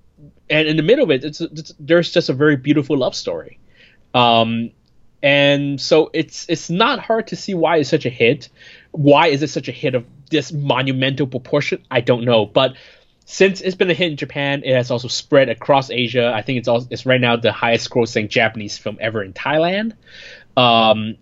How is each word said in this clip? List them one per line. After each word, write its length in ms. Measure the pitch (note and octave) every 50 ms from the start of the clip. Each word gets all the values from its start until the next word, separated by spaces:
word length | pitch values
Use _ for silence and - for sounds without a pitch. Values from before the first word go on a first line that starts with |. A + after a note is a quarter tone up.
| _ _ _ _ D3+ - _ _ _ -
and 180 | D3+ D#3 D#3
in 100 | D3+ D#3
the 60 | D#3+ D3+
middle 220 | F3 B3 D4+ C4
of 60 | E3+ C#3+
it, 120 | B2+ C#3
it's, 160 | D3+ D3 -
it's, 340 | E3+ - - D#3 D#3 - - -
there's 340 | D3 C3+ E3+ F3 E3 - -
just 160 | F3 D#3+ -
a 40 | C#3+
very 240 | B2+ D3 D#3 D3
beautiful 400 | C3 B2+ D3 D3 D3+ C3+ C3 D3+
love 180 | C3+ B2+ F3+ -
story. 440 | - - - E2+ D#2+ D2 - - - _ _ _ _ - _ _ _ _ _ -
Um, 600 | B2 A#2+ A#2+ A#2 A2+ A2+ A2+ A#2 A#2 A#2 A2+ _ _ _ _ _ _ _ _ _ - -
and 580 | C#3 C#3+ C#3+ C#3+ C#3+ C#3+ C#3+ C#3+ C#3+ C#3+ C3
so 300 | - - E3+ D#3 D#3+ - -
it's, 340 | D#3+ D3+ - - - - -
it's 220 | E3 - - -
not 280 | E3+ F#3 A3+ C4 C#4 A3
hard 300 | - - A3+ A3+ A3 -
to 80 | -
see 180 | - - - F#3+
why 220 | E3+ D#3+ D#3 E3+
it's 140 | D#3+ C#3+ -
such 160 | E3 C#3+ -
a 40 | A#2+
hit. 380 | - - A#2 A2+ C#3+ - - - _ _ - - - - _ _
Why 380 | - D#3+ C#3 C#3+ C#3 D3 E3 E3+
is 140 | C3+ C#3 D3+
it 80 | C#3+
such 180 | - D#3 B2+ B2+
a 40 | A#2+
hit 220 | - - A2+ B2
of 100 | A#2+ A2+ - - - - -
this 220 | D#3+ D3 C#3 - E3+
monumental 760 | D3 C#3+ C#3 B2 B2+ C3 C3+ C3 B2+ C3 C3+ C3+ C3 D3 B2
proportion? 560 | B2+ A#2+ - - - D3 C#3 - F#3 - _ -
I 100 | C3 B2+
don't 240 | A#2+ - B2 A#2 A#2
know. 220 | B2 A#2+ A2 G#2
But 280 | - - C#3 C3 C3 C3 - - - - _ _ _ _ _ _
since 360 | - - - F#3+ G3 F#3 -
it's 160 | - F#3 F#3
been 140 | - G3+ F3+
a 40 | E3
hit 160 | C3+ F3+ E3+
in 60 | D3
Japan, 460 | C#3 D3+ C3 - D3 C#3 C#3 C#3 C#3+ -
it 100 | C3+ B2+
has 160 | B2 A#2+ B2
also 160 | B2+ A#2 A#2+
spread 420 | A#2 - - - - - C#3 C3+ A#2+
across 420 | A2+ - - - C#3+ C#3 C3 -
Asia. 420 | G#2+ B2 B2 A2+ A2+ B2 A#2 A#2 A#2
I 80 | G#2+ G#2
think 160 | - C3+ B2
it's 80 | A#2
also, 220 | B2 A#2 A#2+ B2+ B2
it's 160 | A#2+ - -
right 140 | B2+ B2+ B2+
now 160 | B2 A#2+ A#2
the 160 | A#2 A#2 A2 G2
highest 380 | - A#2+ A#2 A#2 A2+ - -
grossing 380 | - B2 A#2 A2+ - A#2 G#2+ G#2
Japanese 500 | - A#2+ A2+ A2 - A2+ G#2 G#2 - -
film 200 | - G#2+ G#2 -
ever 220 | G#2+ G#2+ G#2+ A2 G2
in 100 | F#2 F#2
Thailand. 600 | - - C3 D3 D#3 E3 F3 F#3+ G3+ A3 A3+ - _ _ _ - - - - - - - _ -
Um, 600 | C3 B2 A#2+ A#2 A2+ A2+ A2 G#2+ A2 G#2+ A2 G#2+ -